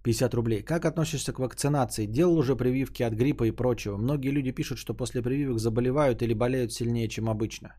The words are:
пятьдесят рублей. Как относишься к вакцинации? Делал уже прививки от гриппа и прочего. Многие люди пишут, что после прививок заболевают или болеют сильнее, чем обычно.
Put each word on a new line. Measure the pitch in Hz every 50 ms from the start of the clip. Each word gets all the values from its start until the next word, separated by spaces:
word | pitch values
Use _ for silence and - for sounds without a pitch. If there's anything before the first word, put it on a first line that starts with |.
| -
пятьдесят | 117 113 - 135 113 -
рублей. | 120 117 113 110 101
Как | - - 156 170 -
относишься | 160 147 165 156 156 151 131 - - 117
к | -
вакцинации? | 127 120 - - - 143 147 143 127 113 - - 107
Делал | 104 110 135 175 180 170
уже | 160 131 127 135
прививки | 113 120 127 - 135 131 - - -
от | 123 117 113
гриппа | 107 127 147 143 - 120
и | 113
прочего. | 113 - 117 127 120 - - 104 101
Многие | 98 113 131 147 143 127 135
люди | 139 147 131 131
пишут, | - - 147 - 127
что | - - - 113
после | - 127 - - 127 117
прививок | 123 135 143 143 135 120
заболевают | 110 110 117 110 123 123 127 127 151 147 135 117 -
или | 123 113 113
болеют | 107 120 127 131 131 120 110 -
сильнее, | - 117 117 117 117 113
чем | 107 - 107 110
обычно. | 113 110 104 113 101 - - - - -